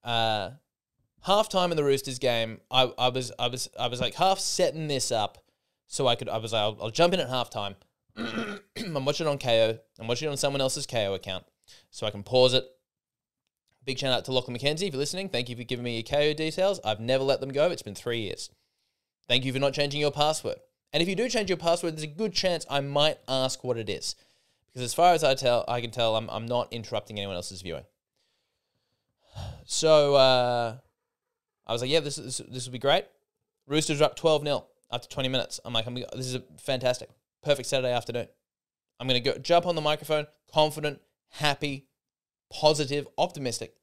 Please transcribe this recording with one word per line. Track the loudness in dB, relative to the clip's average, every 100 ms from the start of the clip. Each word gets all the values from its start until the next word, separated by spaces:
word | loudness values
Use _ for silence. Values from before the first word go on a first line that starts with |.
Uh, | -2 0 2 0 -4 -10 _ _ _ _ _ _
halftime | 0 0 2 0 0
in | 2
the |
Roosters | 2 2 0 -2
game, | 0 0 -2 -6 _
I, | 2 2 2
I | 0
was, | 0 -6 -4
I | -4
was, | -4 -10 -6
I | -6
was, | -2
like, | -6
half | 0 2 2
setting | 0 0 0 0 -4
this | -2 0
up | -2 -2 -6 _ _ _ _ _
so | 0 2
I | 2
could, | -2
I | -6
was | -2
like, | 0
"I'll, | 0 -2
I'll | -8
jump | 2 4
in | 4
at | -2
halftime." | -4 -4 -6 -8 -10 _ _
<clears throat> | _ -10
I'm | -8 -6 -8 -10 _ -12 -6 -4
watching | -2 0 -2
it |
on | -2
K | 2 4 4
O. | 0 _ _
I'm | -4
watching | -2 -2
it |
on | -2
someone | -2 0
else's | 0 -2 -4
K | -2 0
O |
account, | -2 -6 -10 -12 _ _ -20 _
so | -8 -6
I |
can | -6
pause | 0 6 6
it. | 6 -2 _ _ _ _ _ _ _ _ _ _ _
Big | -8 -4
shout | 0
out | 0
to | 2
Lachlan | 0 0 -2
McKenzie, | 0 0 -2
if |
you're | -2
listening. | -4 -4 -4
Thank | -4 -4
you | -8
for |
giving | -6 -4
me | -4 -6
your |
K | -2 2 2
O |
details. | 2 -4 0 0 0
I've | -2 -2
never | 0 0
let | 2 0
them | 0
go. | 2 2
It's | 0
been | -8
three | -10 -6 -4
years. | -4 -8 -12 _ _ _ _ _ _ _ _
Thank | 2
you | 2
for | 0
not | 0
changing | 0 -2 0
your | -2
password. | 2 0 0 -4 -8 _ _ _
And | -2
if | 0
you |
do | 0 -2
change | -2 0
your | 0
password, | 2 0 0
there's | -6
a | -12
good | -6 -4
chance | 0 0 -2 -2
I | -4
might | 0 2 2 0 -4
ask | -2 0 -2
what | -4 -4
it | -2
is. | -6 -6 -10 _ _ _ _ _
Because | -10 -6
as |
far | 4 6
as | 8
I | 4
tell, | 4 4 2 0
I | -4
can | -4
tell, | -2 0 0
I'm, | -2
I'm | -8 -2
not | -2 -2
interrupting | -8 -6 -6 -6 -8
anyone | -6 -6
else's | -8 -10
viewing. | -10 -10 -12 _ _ _ _ _ _ _ _ _ _ _ _ _ _ -14 -12 -14 -6
So, | 0 6 8 8 8
uh, | 8 6 4 2 -2 -6 _ _ _ _ _ _ _ _ -6
I |
was | -4
like, | 2
"Yeah, | 0
this, | 0 -8
this, | -8 -10
this | -10 -12 -10
will |
be | -2
great." | 2 2 2 _ _ _ _ _ _
Roosters | -2 0 2
are |
up | 2 2
twelve | 2 2
nil | 0 -4 -6 _ _
after | -10 -8
twenty | -4 -2
minutes. | -2 -4 -8
I'm | -6
like, | -4 -4
"I'm, |
this | -8 -10 -8 -6
is |
a | -8 -10 -14
fantastic, | -6 -2 0 -2 -6 _ _ _
perfect | 0 0 2
Saturday | -2 0
afternoon. | -2 -2 -6 -6 _ _ _ _ _ _ _
I'm | 0
gonna | 0
go | 2 -4
jump | 4 2 4
on |
the | 0
microphone, | 0 -2 0 -2 -2 _ _
confident, | 2 2 2 -6 -6 _ _ _
happy, | -2 0 0 -4 -6 _ _ _ _ _ _ _
positive, | 2 4 4 0 -2 -4 -2
optimistic." | -2 -2 -6 -6 -10 _